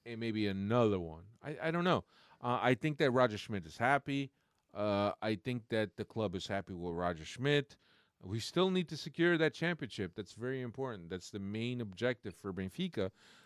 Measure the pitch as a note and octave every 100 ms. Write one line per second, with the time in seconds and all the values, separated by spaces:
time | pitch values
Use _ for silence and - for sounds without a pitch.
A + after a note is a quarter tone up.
0 | A#2+ A2+ A#2 G#2+ G2+ G2 G2+ A#2+ A2 F#2
1 | E2+ D#2+ G2 - D3 F2 D#3+ E3+ F3+ A#2+
2 | - _ - - A#2+ A#2+ B2 C3 D#3 D3
3 | C#3 B2+ B2 G#2 - G2+ D#2+ - B2 C#3+
4 | C#3+ C#3 C3+ _ _ _ _ G2+ G#2 G2+
5 | G2+ - A2 G#2 B2+ B2 A2+ A2 G#2 -
6 | G2+ A2+ G#2 F2+ - G2 F#2+ F2 F2 E2+
7 | F2 D#2+ D#2+ B2 C#3 C#3+ C#3 - _ _
8 | _ _ F#2+ A2 - E3+ F#3+ F#3 F3 D3+
9 | D#3 E3 E3+ E3 D#3 - E3 E3 G#2 -
10 | F2+ - G2+ G#2+ B2+ C3 B2 C3 C3 G2+
11 | E2+ A#2 - G#2 G2 A2 A#2+ B2 G#2+ F2+
12 | A#2+ A#2+ G#2 - G2 F#2 F#2+ - F#3 A2+
13 | F#2+ - - -